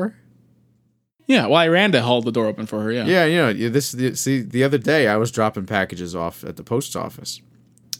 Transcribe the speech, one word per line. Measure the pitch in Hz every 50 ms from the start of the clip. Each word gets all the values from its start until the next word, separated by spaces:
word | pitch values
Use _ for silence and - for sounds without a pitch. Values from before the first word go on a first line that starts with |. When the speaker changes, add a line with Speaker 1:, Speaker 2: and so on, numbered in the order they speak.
| 185 220
Speaker 1:
her? | - - _ _ _ _ _ _ _ _ _ _ _ _ _ _ _ _ _ _ _ _ _
Speaker 2:
Yeah, | - 269 220 120 104
well, | 143 170
I | 170 165
ran | 165 180 208 208 165
to | 123
hold | 113 120 123 120 113
the | 120
door | 113 117 110 107
open | 104 107 110
for | - 107 107
her, | 107 110
yeah. | 117 123 110
Speaker 1:
Yeah, | 160 185 185 165
you | 156 165 175
know, | 151 117
you, | 101 98 110 117
this, | 113 143 135 - -
you, | 123 131 127 -
see, | - - 131 135 131
the | 113 - 117 123 135
other | 139 143 135
day | 113 139 151 156 131 107
I | 104 107
was | 117 120
dropping | - 117 110 107 - 104 95 87
packages | 107 98 95 - 92 87 90 85 90
off | 87 85 85 - - -
at | - -
the | - -
post | - 117 131 143 - -
office | - - - - - 127 - - - - _ _ _ _ _ _ _ _ _ - -